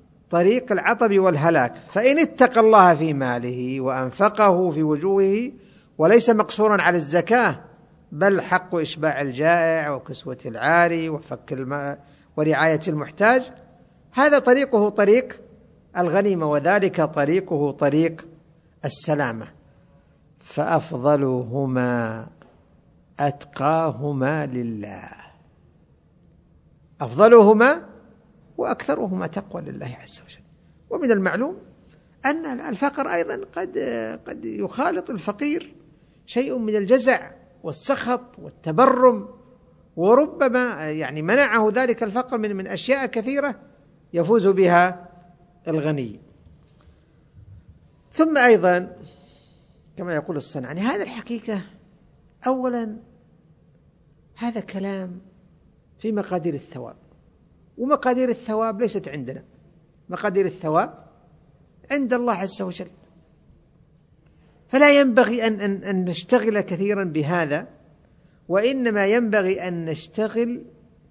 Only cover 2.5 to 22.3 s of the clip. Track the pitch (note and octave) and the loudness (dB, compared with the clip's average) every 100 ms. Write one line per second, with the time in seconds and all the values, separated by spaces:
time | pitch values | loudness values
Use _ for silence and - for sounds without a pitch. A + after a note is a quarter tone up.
2.5 | A3+ A3 A3 F3+ D3+ D#3+ C#3+ B2+ A#2+ B2 | 6 6 8 8 6 2 -2 -2 -4 -6
3.5 | B2 B2 C3+ C3 C3 B2+ - G#3 G#3+ G3+ | -6 -6 -4 -4 -4 -4 0 0 4 4
4.5 | F3+ F#3 D3+ D#3 D3 F#3 G3 F#3+ G#3 B3 | 4 0 0 0 0 0 2 2 0 -4
5.5 | - - _ _ - D#3+ A#3 A#3 A3 G#3+ | -10 -20 _ _ 0 4 6 6 2 0
6.5 | - G#3+ G3+ D#3+ F3 C#3+ E3+ E3+ A#3+ G#3 | 0 2 4 2 2 0 0 2 2 2
7.5 | C3+ - - _ _ - D3 G3 F#3+ - | -2 -12 -20 _ _ -12 0 2 2 0
8.5 | F#3 - F3 D3+ D#3 D#3 C3+ C#3+ B2 D#3+ | -2 0 -4 -4 -4 -4 -2 -4 -2 2
9.5 | E3+ E3 E3 D3 C3+ - B2+ C3+ B2+ - | 2 2 0 -2 -6 -10 -14 -12 -12 -10
10.5 | A2 C3+ E3+ F3 E3+ D#3+ D3+ - B2+ - | -4 2 4 2 0 -4 -8 -10 -14 -10
11.5 | C3 C3 C#3+ C#3+ C#3+ - _ _ - D3+ | -10 -6 -6 -8 -10 -16 _ _ -4 0
12.5 | C#3+ D#3+ D#3 E3+ D3+ C#3 - G#3 B3+ B3+ | 2 2 0 -2 -6 -6 0 2 2 0
13.5 | - - _ _ _ _ - D4 C#4+ B3 | -18 -20 _ _ _ _ 0 2 4 4
14.5 | B3+ C4+ G#3+ G#3 G#3 G3+ A#3 B3+ - - | 2 4 2 0 2 4 4 2 -12 -20
15.5 | - _ _ _ F3+ F3 F3+ G3+ F3+ D3+ | -20 _ _ _ -4 0 0 0 0 0
16.5 | D3 D3 G3+ G3 - D3+ D#3+ C#3+ F3+ F#3+ | 0 2 2 0 0 -2 0 0 0 -2
17.5 | D3+ C#3+ C3+ C#3+ D3 E3 D#3+ - - _ | -2 -2 0 0 2 0 -4 -20 -20 _
18.5 | _ _ _ D3+ - - D3 C3 A2+ G#2 | _ _ _ -6 -4 -2 -2 -2 -6 -12
19.5 | _ _ _ _ _ _ _ _ _ - | _ _ _ _ _ _ _ _ _ -12
20.5 | - D3+ E3 - C3+ C3+ D3 C#3 B2+ A#2 | -6 -2 -2 -2 -4 0 2 0 -4 -4
21.5 | C3 C3+ B2+ B2 A#2+ A2+ A2+ A2 | -6 -4 -2 -2 -2 -4 -8 -14